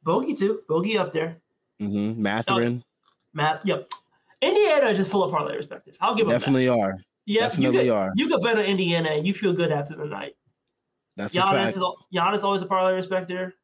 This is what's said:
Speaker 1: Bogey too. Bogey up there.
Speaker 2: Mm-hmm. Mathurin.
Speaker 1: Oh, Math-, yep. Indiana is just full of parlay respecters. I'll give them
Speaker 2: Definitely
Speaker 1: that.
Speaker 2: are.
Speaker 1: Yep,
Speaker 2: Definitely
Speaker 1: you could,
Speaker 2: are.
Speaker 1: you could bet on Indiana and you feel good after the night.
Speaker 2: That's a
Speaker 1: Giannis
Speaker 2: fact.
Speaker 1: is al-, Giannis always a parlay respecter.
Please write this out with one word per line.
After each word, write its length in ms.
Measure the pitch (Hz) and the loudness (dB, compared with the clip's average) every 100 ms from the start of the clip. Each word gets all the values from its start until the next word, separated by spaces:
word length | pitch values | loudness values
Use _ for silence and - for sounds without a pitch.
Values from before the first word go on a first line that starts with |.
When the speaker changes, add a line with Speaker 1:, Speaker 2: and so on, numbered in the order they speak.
Speaker 1:
Bogey 320 | 151 185 269 | 0 -2 -2
too. 260 | 226 196 220 - | -2 -2 -2 -2
Bogey 300 | 160 196 214 | -2 0 -2
up 140 | 180 | -2
there. 260 | 160 160 165 _ _ _ _ | -4 -6 -8 _ _ _ _
Speaker 2:
Mm-hmm. 400 | 104 104 104 113 | -4 -2 -2 -2
Mathurin. 640 | 101 107 117 113 120 123 | -2 -2 0 2 2 -2
Speaker 1:
Oh, 260 | - _ _ _ _ | -8 _ _ _ _
Math-, 300 | 151 156 156 | -4 -2 -2
yep. 260 | 202 143 - - _ _ _ _ | -2 -4 -6 -16 _ _ _ _
Indiana 440 | 302 415 403 302 254 | 0 4 4 4 4
is 100 | 190 | 2
just 140 | 185 | 0
full 140 | 202 | 0
of 60 | 175 | 0
parlay 260 | 156 151 - | 0 -4 -6
respecters. 400 | - - - - | -10 -14 -18 -2
I'll 140 | 202 | -2
give 140 | 220 226 | 2 2
them 100 | 120 | 2
Speaker 2:
Definitely 280 | 139 135 127 | 2 2 4
Speaker 1:
that. 120 | 120 | 2
Speaker 2:
are. 160 | 98 95 - _ - | 0 -4 -12 _ -2
Speaker 1:
Yep, 140 | 208 240 | 0 0
Speaker 2:
Definitely 340 | 208 - 359 - | 0 2 4 4
Speaker 1:
you 40 | |
could, 40 | 107 | 2
Speaker 2:
are. 160 | 95 202 | 0 0
Speaker 1:
you 120 | 302 | 0
could 140 | 285 | 0
bet 160 | 208 220 | 2 0
on 60 | |
Indiana 440 | 202 196 180 170 160 | 0 0 0 0 0
and 160 | 151 170 | -2 -2
you 80 | |
feel 180 | 190 196 | -2 -2
good 200 | 175 165 | 0 0
after 240 | 151 143 156 | -2 -4 -10
the 80 | |
night. 320 | 151 98 - - _ _ _ _ _ _ _ - | -10 -10 -12 -16 _ _ _ _ _ _ _ -10
Speaker 2:
That's 180 | 101 | -4
a 40 | 175 | 0
Speaker 1:
Giannis 120 | - | 2
Speaker 2:
fact. 180 | - - 190 | 2 0 -2
Speaker 1:
is 20 | |
al-, 180 | 180 - _ | -4 -6 _
Giannis 300 | 180 175 208 | -2 0 0
always 180 | 202 196 | 0 -2
a 40 | 190 | 0
parlay 260 | 190 185 | 0 2
respecter. 600 | 185 185 185 175 180 185 - | 0 -2 -4 -4 -6 -8 -10